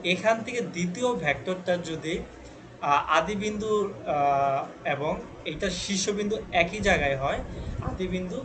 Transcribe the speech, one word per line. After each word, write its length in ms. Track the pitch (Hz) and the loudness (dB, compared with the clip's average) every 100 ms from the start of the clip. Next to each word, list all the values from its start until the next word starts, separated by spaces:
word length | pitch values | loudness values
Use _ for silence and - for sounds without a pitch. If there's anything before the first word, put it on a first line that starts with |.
এখান 320 | 175 180 220 226 | 2 2 4 2
থেকে 160 | 226 240 | 0 -4
দ্বিতীয় 480 | - 170 175 208 247 233 | -2 0 -2 2 0 2
ভেক্টরটা 580 | 156 139 - 180 - 175 | 0 0 0 -4 0 0
যদি, 360 | 165 156 156 175 | 0 -6 -4 -4
আহ, 840 | - - - - - - 156 143 147 160 | -6 -14 -18 -18 -18 -6 4 4 6 4
আদি 180 | 165 208 | 4 0
বিন্দু, 360 | 208 208 214 214 | -2 -2 0 2
আহ, 760 | 196 - - 147 143 139 139 135 - - 170 | 2 -4 -2 2 4 4 4 2 -2 -6 -4
এবং 280 | 139 151 190 - - - | 0 0 -2 -6 -10 -8
এইটা 220 | 156 196 | -2 -2
শীর্ষবিন্দু 680 | 175 - 196 - 202 208 214 - | -2 -2 -2 0 0 0 -2 0
একই 280 | 185 170 208 | 0 2 2
জায়গায় 380 | 196 170 143 135 | 2 4 4 0
হয়, 220 | 139 226 160 - - - | 0 -2 -4 -8 -6 -6
আদি 240 | - - 185 | -6 -4 -4
বিন্দু 320 | 180 185 240 | -4 -4 -8